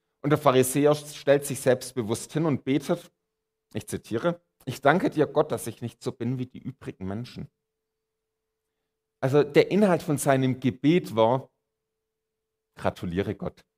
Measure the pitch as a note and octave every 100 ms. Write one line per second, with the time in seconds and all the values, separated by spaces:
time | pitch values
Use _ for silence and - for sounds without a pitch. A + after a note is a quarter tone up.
0 | _ _ D3 D3 C#3+ B2+ B2+ D3 D3 D3
1 | - - - C#3+ C#3+ C3 C3 B2 - B2+
2 | G#2+ A2+ - D3+ E3 B2+ C3 D3 - E3+
3 | - _ _ _ _ _ _ G#2+ - F#2+
4 | - A2 E3+ E3+ _ _ - - C#3 F3
5 | C#4+ D3+ C#3 D3 D3+ A#2 A#2 - A#2 -
6 | B2+ - A#2+ C3 B2 - - - C3+ -
7 | F#2 G#2 B2+ - - _ _ _ _ _
8 | _ _ _ _ _ _ _ _ _ _
9 | _ - C3 D3 D3 - - F#3+ G3+ E3
10 | - C#3 C#3+ C3+ C3 B2 B2+ - C#3 F3
11 | - G#2+ A2 C3 - _ _ _ _ _
12 | _ _ _ _ _ _ _ - F#2+ -
13 | F#2 F2 G#2 F#2 F2+ - _